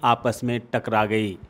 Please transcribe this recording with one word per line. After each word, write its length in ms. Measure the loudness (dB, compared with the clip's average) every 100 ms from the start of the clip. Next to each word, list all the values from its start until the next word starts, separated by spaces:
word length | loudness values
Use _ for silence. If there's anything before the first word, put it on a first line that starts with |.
आपस 360 | 2 2 0 -2
में 160 | -4 -4 -4
टकरा 320 | -4 0 0 2
गई। 320 | 0 -2 -6